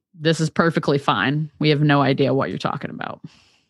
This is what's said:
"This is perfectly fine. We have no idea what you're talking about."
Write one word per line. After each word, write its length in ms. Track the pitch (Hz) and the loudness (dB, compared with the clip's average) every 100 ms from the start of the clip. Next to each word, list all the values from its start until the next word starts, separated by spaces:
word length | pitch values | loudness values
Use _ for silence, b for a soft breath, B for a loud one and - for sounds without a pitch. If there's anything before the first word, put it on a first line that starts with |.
| _ | _
"This 260 | 170 156 160 | -4 0 0
is 100 | 160 | 0
perfectly 480 | - 170 170 - 143 | 2 2 2 0 0
fine. 520 | - 117 113 147 156 - | 2 0 2 -2 -4 -2
We 120 | 151 | 0
have 100 | 147 | 2
no 220 | 151 143 | 4 4
idea 320 | 135 139 131 | 2 2 0
what 160 | 135 87 | 0 -2
you're 80 | - | -4
talking 320 | - - - | -6 -6 -10
about." 320 | - - - - B B B B | -10 -12 -12 -18 B B B B